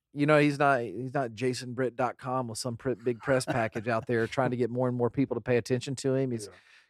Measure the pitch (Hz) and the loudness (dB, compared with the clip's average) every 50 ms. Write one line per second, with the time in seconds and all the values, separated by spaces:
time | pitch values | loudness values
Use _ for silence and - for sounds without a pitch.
0 | _ _ - 143 143 151 151 147 147 147 143 139 147 139 139 123 120 110 85 107 | _ _ -4 0 4 6 6 6 6 6 4 4 4 4 4 2 0 -4 -6 -8
1 | 127 131 123 151 135 117 113 98 123 131 127 117 127 123 123 113 131 120 120 120 | -8 -4 -2 -2 -2 -2 -4 -2 -2 -2 -2 -2 -6 -6 -4 -2 -2 -2 0 -2
2 | 127 120 104 - - 135 127 131 127 117 110 - - 127 117 117 - 131 123 - | -2 -2 -2 -6 -6 -4 -2 -2 -2 -4 -6 -6 -6 -6 -6 -4 -2 -4 -4 -2
3 | 117 123 120 110 - - 135 131 131 - 139 127 113 110 - 117 101 120 117 113 | -2 -4 -4 -2 0 2 2 2 2 0 0 0 0 -2 -2 -4 -4 -2 -2 -2
4 | 120 - 123 113 113 110 - - 131 123 123 120 120 113 117 123 127 127 123 123 | 0 0 0 0 0 0 0 0 0 0 0 0 -2 0 0 0 0 0 0 0
5 | 120 117 - - 131 127 120 113 107 - 123 120 110 - 131 123 - 143 135 - | 0 0 0 0 -2 0 -2 -4 -2 0 0 2 2 0 -2 -2 -2 -4 -6 -4
6 | - 135 131 135 135 131 120 113 104 - - - _ _ - - _ | -2 0 0 0 0 -2 -2 -6 -8 -10 -16 -20 _ _ -20 -20 _